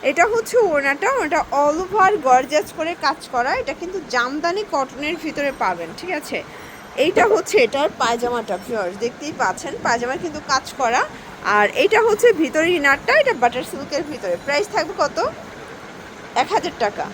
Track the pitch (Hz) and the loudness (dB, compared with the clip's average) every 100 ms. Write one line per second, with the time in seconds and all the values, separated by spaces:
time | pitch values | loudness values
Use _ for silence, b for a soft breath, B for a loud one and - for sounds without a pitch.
0 | 262 294 359 453 453 494 415 294 277 285 | 0 4 4 2 2 4 4 4 2 0
1 | 403 539 311 320 - 277 294 311 370 403 | 0 0 0 0 0 2 2 2 0 4
2 | 381 415 262 254 262 302 - - 320 349 | 4 4 4 4 4 -2 -2 -6 -6 -2
3 | 294 294 - 247 247 440 480 302 349 381 | -2 -2 -4 -2 0 -2 -4 -6 -8 -8
4 | 311 247 247 285 339 370 415 302 262 240 | -4 -2 -2 -2 -2 -2 -2 -2 -2 -4
5 | 294 330 320 285 285 269 208 175 165 208 | -6 -4 -6 -4 -4 -2 -2 -2 -8 -10
6 | 349 320 - 208 - B B B B - | -6 -6 -6 -8 -8 B B B B 0
7 | 302 392 427 392 - 415 240 277 302 - | 2 4 4 4 2 4 4 2 -2 0
8 | 240 233 240 240 214 185 - 226 180 196 | 0 0 -2 -4 -4 -6 -4 -4 -4 -4
9 | 233 240 294 - 220 180 349 466 320 233 | -6 -6 -10 -2 -2 -2 -6 -4 0 0
10 | 240 302 349 302 - 269 - - 247 240 | 0 -4 -6 -8 -2 -2 -2 -2 2 2
11 | 571 B B - - 208 208 - 330 440 | 0 B B -8 0 4 4 4 4 6
12 | 453 427 480 403 311 311 330 349 285 277 | 4 6 6 6 2 2 2 4 4 2
13 | - 571 539 339 240 247 - 320 294 294 | 4 4 4 4 2 2 -6 -8 -6 -4
14 | 320 269 196 175 - 285 403 403 311 381 | -4 -6 -4 -4 0 0 0 -2 -2 0
15 | 294 - 480 - - - - - - - | 0 0 -2 -4 -14 -16 -16 -16 -16 -16
16 | - - - - 285 415 330 - 214 185 | -18 -16 -6 -2 0 0 -2 -2 -2 -2
17 | 160 | -8